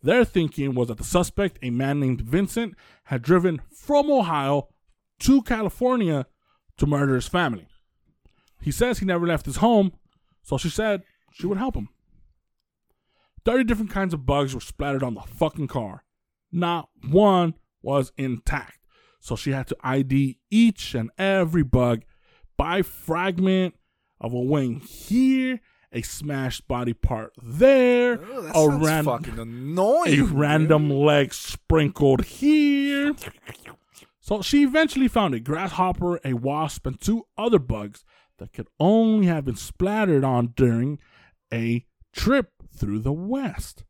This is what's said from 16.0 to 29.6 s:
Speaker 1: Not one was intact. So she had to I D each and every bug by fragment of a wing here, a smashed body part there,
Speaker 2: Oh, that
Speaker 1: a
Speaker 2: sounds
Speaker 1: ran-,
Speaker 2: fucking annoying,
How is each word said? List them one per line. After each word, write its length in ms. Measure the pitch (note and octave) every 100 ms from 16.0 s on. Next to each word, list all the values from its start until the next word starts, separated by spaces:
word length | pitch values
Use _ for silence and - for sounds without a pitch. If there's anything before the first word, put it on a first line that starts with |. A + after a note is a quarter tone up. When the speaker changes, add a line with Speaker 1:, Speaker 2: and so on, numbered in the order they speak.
| _ _ _ _ _
Speaker 1:
Not 360 | F3 E3+ E3+ - _ B2
one 460 | D#3+ G#3 F#3 E3+ D#3+ _ _
was 300 | - C#3 C3 -
intact. 600 | C3+ A#2+ - D3 - - _ _ _ _
So 160 | - A#2+
she 160 | -
had 140 | C3+ C3
to 80 | -
I 200 | C3 C3+
D 360 | C3+ C3 C#3 - _
each 440 | G#3 A#3 G3+ -
and 160 | B2 A2+ -
every 440 | F#3+ G3 E3+ E3+
bug 420 | C3+ B2+ B2 A#2 - _ _ _ _ -
by 260 | D3 F#3
fragment 920 | F#3 - - E3 F#3 F3 F#3+ F#3+ F#3 - _ _ _ _
of 120 | A#2
a 80 | B2
wing 400 | B2+ D3+ C3 A#2
here, 800 | - - - A3+ C4 C4 C4 B3+ _ _ _
a 100 | -
smashed 640 | - - D3 C#3 C3 - _
body 240 | B2 A#2+
part 400 | A#2 - A2+ A2 -
there, 800 | A#2+ C#3 B3+ C4+ B3 B3 B3 A#3
Speaker 2:
Oh, 200 | F#3+ C4
that 80 | E3
Speaker 1:
a 40 |
Speaker 2:
sounds 320 | D#3+ D#3 C#3+ D#3
Speaker 1:
ran-, 180 | D#3
Speaker 2:
fucking 340 | D3+ B2 D#3+ A2+
annoying, 720 | A2+ A#2+